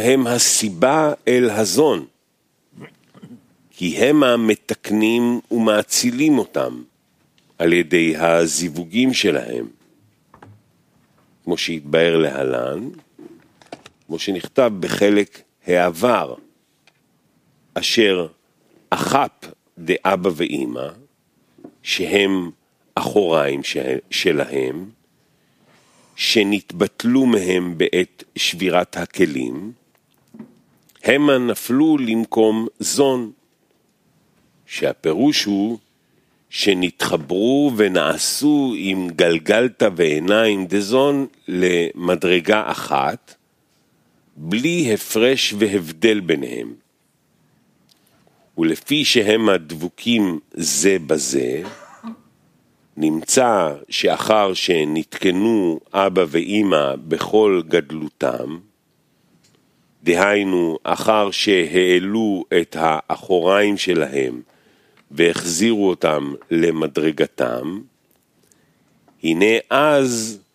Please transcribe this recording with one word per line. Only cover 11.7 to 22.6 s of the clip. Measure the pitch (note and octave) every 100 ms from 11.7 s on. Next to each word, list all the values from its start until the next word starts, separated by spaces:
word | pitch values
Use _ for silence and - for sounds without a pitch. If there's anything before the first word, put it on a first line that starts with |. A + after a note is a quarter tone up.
| D#2+ C#2+ D#2+ E2+ E2
להלן, | D2 C2+ C2 A#1+ B1+ D2+ C3 - _ _ - - _ _ - - - _ -
כמו | E2
שנכתב | - F2+ - - A#2+ G2
בחלק | F2 - G2+ G2+ G2 - _ _ -
העבר, | F2 F2 E2 B2 G#2 D2 A#1+ - _ _ _ _ _ _ _ _ _ _ _ _
אשר | - - - G#2 F2+ D#2+ _ _ _ _ _ -
אחת | - - C3+ C#3 _ - - _ -
דאבא | E2 F2+ F#2+ F#2+ F#2
ואמא, | D#2 F2+ C#2 B1 B1+ C#2+ - _ _ _ _ _ _ - _
שהם | - - - G2+ G2 F#2+ E2+ -